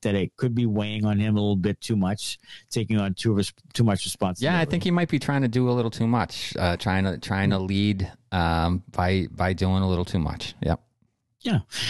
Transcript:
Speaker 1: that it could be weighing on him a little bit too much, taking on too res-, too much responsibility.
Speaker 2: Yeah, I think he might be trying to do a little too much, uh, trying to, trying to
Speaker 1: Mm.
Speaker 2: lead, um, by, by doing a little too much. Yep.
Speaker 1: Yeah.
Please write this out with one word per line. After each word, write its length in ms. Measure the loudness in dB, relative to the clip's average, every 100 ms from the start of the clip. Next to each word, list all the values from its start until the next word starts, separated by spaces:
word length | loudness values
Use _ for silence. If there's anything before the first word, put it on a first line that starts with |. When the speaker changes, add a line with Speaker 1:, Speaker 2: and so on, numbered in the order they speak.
Speaker 1:
that 120 | -2
it 220 | 0 -2 -2
could 180 | -2
be 120 | 0 0
weighing 380 | 0 -2 -2
on 140 | 0 2
him 180 | 2 2
a 40 |
little 160 | 2 2
bit 240 | 0 -4
too 160 | -2 0
much, 420 | 0 -2 -6 -12 -16 -20 _
taking 280 | -6 0 0
on 160 | 0
too 180 | -2 0
res-, 180 | 0 -2 -6 -10
too 120 | 0
much 200 | 2 2
responsibility. 500 | -2 -2 -2 0 0 2
Speaker 2:
Yeah, 40 |
I 40 |
think 180 | 0 0
he 60 | 0
might 160 | 0 2
be 100 | 0
trying 240 | 0 0
to 60 | 2
do 200 | 2 2
a 40 |
little 180 | 2 0
too 160 | 0 2
much, 480 | 2 0 -4 -8 0
uh, 180 | 0 2
trying 280 | 0 2
to, 140 | 0 -2
trying 320 | -4 0 2
to 60 | 0
Speaker 1:
Mm. 100 | 0
Speaker 2:
lead, 440 | 0 2 0 -4 -8 _
um, 520 | 0 2 2 2 0 -4
by, 340 | -2 2 0 -2
by 200 | -2 -2
doing 300 | 0 0 2
a 60 | 2
little 160 | 0
too 140 | 0 -2
much. 340 | -2 -6 -12 -4
Yep. 180 | -2 -2 _ _ _ _ _ _
Speaker 1:
Yeah. 180 | -2 -2 -2 -6 -6